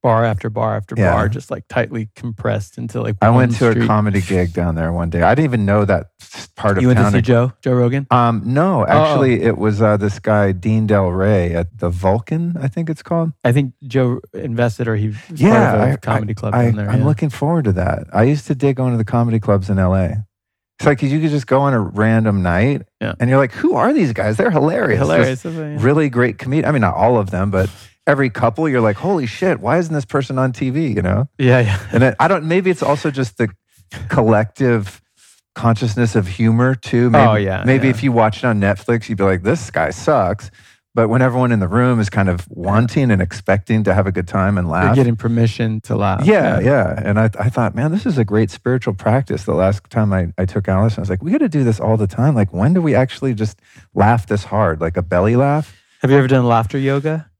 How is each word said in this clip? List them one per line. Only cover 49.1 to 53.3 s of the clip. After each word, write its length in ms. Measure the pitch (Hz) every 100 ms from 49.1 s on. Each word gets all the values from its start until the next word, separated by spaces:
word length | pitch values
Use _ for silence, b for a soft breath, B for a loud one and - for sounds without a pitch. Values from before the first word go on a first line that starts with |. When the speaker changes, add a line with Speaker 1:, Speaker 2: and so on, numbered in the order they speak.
| 127 139 80
Speaker 2:
The 100 | -
last 360 | 78 95 101 _
time 240 | 117 107
I, 180 | 92 85 85
I 80 | 95
took 220 | 104 98
Allison, 300 | 95 113 107
I 20 |
was 80 | 95
like, 120 | 98
"We 80 | 156
gotta 180 | 277 262
do 140 | 151 123
this 140 | 107
all 160 | 110 110
the 100 | 101
time. 260 | - 135 127
Like, 180 | 98
when 200 | 85 120
do 80 | 180
we 140 | 160 120
actually 380 | 131 - 135